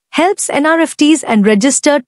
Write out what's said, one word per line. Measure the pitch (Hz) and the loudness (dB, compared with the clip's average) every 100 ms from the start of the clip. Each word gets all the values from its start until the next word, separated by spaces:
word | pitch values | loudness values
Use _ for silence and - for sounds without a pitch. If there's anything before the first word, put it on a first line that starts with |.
| _ | _
helps | - 359 392 - | -2 -2 -2 -4
N | 285 311 | -2 0
R | 330 | 0
F | 320 - | -2 0
Ts | 302 320 | 0 0
and | - 220 202 | 0 0 2
registered | 214 269 - 302 285 | 2 0 0 0 0